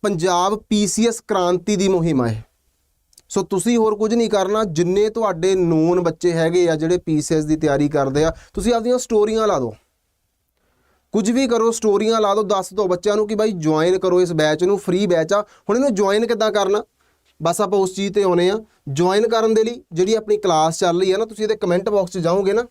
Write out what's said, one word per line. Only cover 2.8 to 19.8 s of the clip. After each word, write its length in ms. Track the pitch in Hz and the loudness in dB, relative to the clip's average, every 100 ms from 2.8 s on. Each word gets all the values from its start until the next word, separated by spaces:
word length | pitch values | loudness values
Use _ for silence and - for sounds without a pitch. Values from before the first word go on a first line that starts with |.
| _ _ _ _ _ | _ _ _ _ _
ਸੋ 120 | - | -6
ਤੁਸੀਂ 340 | 185 190 220 240 | -2 -2 0 2
ਹੋਰ 180 | 220 208 | 0 0
ਕੁਝ 180 | 220 | 0
ਨਹੀਂ 160 | 233 226 | 0 0
ਕਰਨਾ। 340 | 208 190 214 | 0 0 -2
ਜਿੰਨੇ 460 | 220 156 175 190 214 | -2 -2 0 2 0
ਤੁਹਾਡੇ 440 | 220 220 175 180 190 | 0 -4 -2 0 0
ਨੋਨ 440 | 175 160 160 180 | 2 2 2 2
ਬੱਚੇ 320 | 170 160 180 | 0 0 -2
ਹੈਗੇ 360 | 165 160 175 175 | 0 0 2 2
ਆ 60 | 156 | 0
ਜਿਹੜੇ 220 | 160 180 | 0 -2
ਪੀ 220 | - 151 | 0 -2
ਸੀ 140 | 147 160 | 0 -2
ਐਸ 100 | 151 | 0
ਦੀ 100 | 156 | 0
ਤਿਆਰੀ 340 | 156 139 147 | 0 2 0
ਕਰਦੇ 340 | 147 135 135 | 0 0 0
ਆ, 80 | 160 165 - | -2 -2 -12
ਤੁਸੀਂ 200 | - 196 | -6 0
ਆਪਦੀਆਂ 240 | 233 226 247 | 0 0 -2
ਸਟੋਰੀਆਂ 500 | 247 220 208 220 220 | 0 0 2 2 0
ਲਾ 100 | 170 | 0
ਦਿਓ, 140 | 120 107 _ _ _ _ _ _ _ _ _ _ _ _ _ | -2 -8 _ _ _ _ _ _ _ _ _ _ _ _ _
ਕੁਝ 160 | 208 208 | -2 0
ਵੀ 160 | 240 269 | 0 0
ਕਰੋ, 240 | 233 226 | 2 0
ਸਟੋਰੀਆਂ 500 | 226 214 202 214 226 | 0 0 0 2 0
ਲਾ 120 | 214 | 2
ਦਿਓ, 100 | 202 208 | 0 0
ਦੱਸ 280 | 196 185 | -2 -2
ਦਿਓ 140 | 190 196 | -4 -2
ਬੱਚਿਆਂ 280 | 180 208 208 | 0 0 0
ਨੂੰ 120 | 208 | -2
ਕਿ 80 | 214 | 0
ਬਾਈ 160 | 214 185 | -2 0
ਜੁਆਇਨ 420 | 156 156 165 185 | 0 2 2 2
ਕਰੋ 220 | 185 180 | 2 2
ਇਸ 120 | 180 | 2
ਬੈਚ 300 | 165 151 156 | 2 0 2
ਨੂੰ, 140 | 180 202 | 0 0
ਫ੍ਰੀ 280 | 196 175 202 | -2 -2 0
ਬੈਚ 260 | 170 160 | 0 0
ਆ। 80 | 202 | -2
ਹੁਣ 360 | 208 - - 220 | -2 -12 -2 0
ਇਹਨੂੰ 160 | 277 | 0
ਜੁਆਇਨ 340 | 196 202 202 226 | 2 0 2 0
ਕਿੱਦਾਂ 240 | 226 220 | 0 0
ਕਰਨਾ? 320 | 208 190 208 - _ _ _ _ _ | 0 0 -2 -4 _ _ _ _ _
ਬਸ 200 | 156 170 | -4 -2
ਆਪਾਂ 180 | 202 196 | 0 0
ਉਸ 140 | 190 185 | 0 -2
ਚੀਜ਼ 180 | 196 | -2
ਤੇ 100 | 196 | 0
ਆਉਣੇ 260 | 196 175 180 | 2 2 2
ਆ। 100 | 214 220 _ - | 0 -8 _ -10
ਜੁਆਇਨ 380 | 139 180 196 226 | 0 2 2 2
ਕਰਨ 240 | 226 220 | 2 2
ਦੇ 100 | 220 | 2
ਲਈ 180 | 220 240 | 0 -4